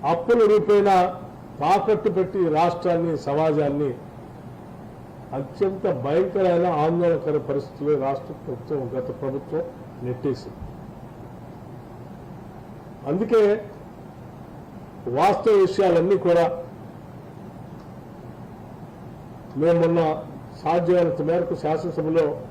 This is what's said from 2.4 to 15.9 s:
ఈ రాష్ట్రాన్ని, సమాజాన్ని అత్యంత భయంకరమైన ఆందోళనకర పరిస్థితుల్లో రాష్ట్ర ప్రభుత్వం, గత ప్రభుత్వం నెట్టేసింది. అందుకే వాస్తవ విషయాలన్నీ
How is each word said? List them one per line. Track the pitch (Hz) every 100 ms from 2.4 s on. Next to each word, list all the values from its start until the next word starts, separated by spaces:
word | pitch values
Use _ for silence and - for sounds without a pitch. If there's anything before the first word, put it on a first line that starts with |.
| 165
ఈ | 151
రాష్ట్రాన్ని, | 170 170 180 170 170 147 -
సమాజాన్ని | 143 160 151 143 143 147 120 - - - - - - - - - - - - - 131
అత్యంత | 139 - 196 190 196 127
భయంకరమైన | 131 160 190 196 185 170 180 156
ఆందోళనకర | 156 170 175 156 156 147 -
పరిస్థితుల్లో | 139 - - 147 143 135
రాష్ట్ర | 135 - 147
ప్రభుత్వం, | - 180 - 151 123
గత | - 170 -
ప్రభుత్వం | 135 135 - 160 170 - - - 123
నెట్టేసింది. | 123 147 123 - - - - - - - - - - - - - - - - - - - - - - - - - - -
అందుకే | 180 220 226 202 220 - - - - - - - - - - - - - - 123 127
వాస్తవ | 185 196 226 208 180
విషయాలన్నీ | 196 190